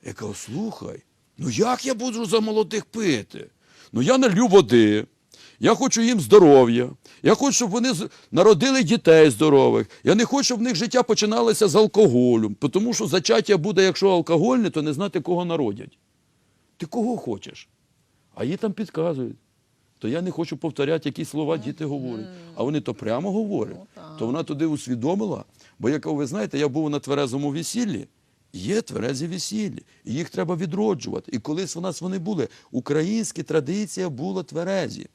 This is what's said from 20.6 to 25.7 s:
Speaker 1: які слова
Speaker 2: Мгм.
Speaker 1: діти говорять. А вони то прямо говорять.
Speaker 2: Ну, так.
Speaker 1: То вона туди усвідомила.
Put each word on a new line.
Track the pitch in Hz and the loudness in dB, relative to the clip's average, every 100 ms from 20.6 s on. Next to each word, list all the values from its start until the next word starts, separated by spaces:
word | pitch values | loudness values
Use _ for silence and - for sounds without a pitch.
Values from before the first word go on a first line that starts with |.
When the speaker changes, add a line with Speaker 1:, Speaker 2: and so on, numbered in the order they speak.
| 165 - 143 160 151 | -8 -4 -2 -2 -4
Speaker 1:
які | 117 | -8
слова | 120 147 151 | -10 -6 -4
Speaker 2:
Мгм. | 160 | -4
Speaker 1:
діти | 110 139 | -6 -10
говорять. | 156 143 127 113 - - - | -8 -8 -8 -10 -12 -18 -20
А | - | -6
вони | 120 151 | -4 -4
то | 127 | -6
прямо | 117 107 120 185 | -8 -4 -4 -2
говорять. | 196 214 180 101 90 | -4 -4 -4 -6 -8
Speaker 2:
Ну, | - | -20
так. | - - - | -20 -20 -8
Speaker 1:
То | 113 | -4
вона | 143 | -4
туди | 160 147 160 | -6 -4 -4
усвідомила. | 147 - 123 131 196 214 123 - _ _ | -4 -6 -4 -2 -2 -4 -8 -12 _ _